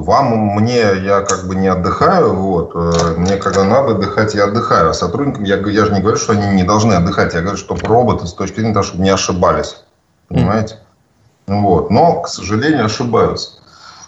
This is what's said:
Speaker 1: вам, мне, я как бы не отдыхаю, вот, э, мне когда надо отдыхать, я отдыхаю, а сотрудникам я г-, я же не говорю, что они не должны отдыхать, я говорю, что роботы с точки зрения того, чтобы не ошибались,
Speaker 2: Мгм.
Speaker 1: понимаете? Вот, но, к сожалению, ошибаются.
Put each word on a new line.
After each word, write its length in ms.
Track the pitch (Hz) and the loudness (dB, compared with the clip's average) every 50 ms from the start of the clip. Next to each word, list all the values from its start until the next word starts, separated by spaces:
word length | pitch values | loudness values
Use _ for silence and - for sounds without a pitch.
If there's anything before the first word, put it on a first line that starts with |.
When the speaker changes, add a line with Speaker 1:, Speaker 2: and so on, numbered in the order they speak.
Speaker 1:
вам, 540 | 78 92 107 131 139 123 117 110 107 101 101 | 0 2 2 2 2 2 0 0 0 0 2
мне, 240 | 104 110 120 123 120 110 101 95 95 95 | 2 2 2 2 2 2 2 2 0 0
я 180 | 101 101 98 | 0 0 0
как 260 | 98 - 95 92 92 | 0 -2 -4 -4 -4
бы 80 | 90 95 | -4 -2
не 120 | 92 95 | 0 0
отдыхаю, 680 | 95 92 90 87 - - - 143 165 190 180 147 107 92 | 0 0 0 0 -2 0 0 2 2 4 4 2 2 0
вот, 360 | 95 95 95 90 85 82 - - | 0 -2 -2 -2 -2 -2 -4 -4
э, 400 | 85 85 85 85 82 85 82 82 | -4 -2 0 0 0 0 0 0
мне 180 | 85 90 95 98 | 0 0 0 0
когда 280 | 95 - 98 90 98 98 | -2 -2 -2 0 2 2
надо 280 | 101 113 135 - 117 107 | 4 2 2 2 2 0
отдыхать, 400 | 98 98 90 - 92 92 - - | -2 -2 -2 -2 -2 -2 0 0
я 100 | 101 101 | 0 0
отдыхаю, 460 | 101 107 117 - - 101 95 82 80 | 0 0 -2 0 0 2 2 2 2
а 20 | - | 0
сотрудникам 500 | - 95 85 - - 143 139 - 104 104 | -2 -4 -4 -2 -2 -4 -4 -4 -4 -2
я 140 | 98 98 | 0 0
г-, 140 | 95 98 104 | 0 0 0
я 140 | 101 107 101 | 0 2 2
же 60 | 92 | 2
не 80 | 101 95 | 2 0
говорю, 160 | 90 107 113 | 0 0 0
что 160 | - - - 110 | 0 0 0 0
они 140 | 101 101 101 98 | 0 0 2 2
не 80 | 95 92 | 2 2
должны 300 | 92 104 107 107 113 98 | 2 2 2 2 2 2
отдыхать, 400 | 87 85 98 - - 98 85 - | 2 2 0 0 0 -2 -2 -2
я 80 | 85 | -4
говорю, 160 | 85 98 98 | -4 -4 -6
что 180 | - - - 98 85 - | -8 -8 -8 -8 -6 -2
роботы 440 | - 110 120 120 107 92 82 85 | 0 2 2 2 2 0 -2 -4
с 60 | 85 - | -8 -8
точки 240 | - 98 92 - 110 | -8 -8 -6 -4 -4
зрения 140 | 110 113 101 | -2 -2 0
того, 100 | 101 92 | -2 -2
чтобы 180 | - - 87 92 | -4 -2 -2 0
не 60 | 98 | 2
ошибались, 760 | 95 95 - - 95 90 92 87 82 76 - - - - - _ _ _ _ _ _ _ _ - | 2 0 0 -2 -2 0 2 2 0 0 -4 -6 -10 -16 -20 _ _ _ _ _ _ _ _ -4
Speaker 2:
Мгм. 100 | 170 170 | -2 0
Speaker 1:
понимаете? 360 | - 90 104 113 107 - - - - _ _ _ _ _ _ _ _ _ _ _ - | 0 2 0 -2 -2 -4 -10 -18 -20 _ _ _ _ _ _ _ _ _ _ _ -6
Вот, 420 | - 98 104 104 98 90 78 - - | -4 -2 0 2 2 2 2 2 2
но, 320 | 98 131 165 175 - - | 2 4 4 4 2 0
к 60 | - - | -4 -8
сожалению, 560 | - - 92 90 107 113 131 156 156 131 110 | -10 -8 -6 -4 -2 0 0 0 0 0 0
ошибаются. 680 | 107 - - 127 120 113 101 95 85 85 - - - - - - - - - - - - - - | -2 -2 -4 -4 0 2 2 2 2 -2 -6 -10 -14 -16 -20 -20 -20 -20 -20 -20 -20 -20 -20 -18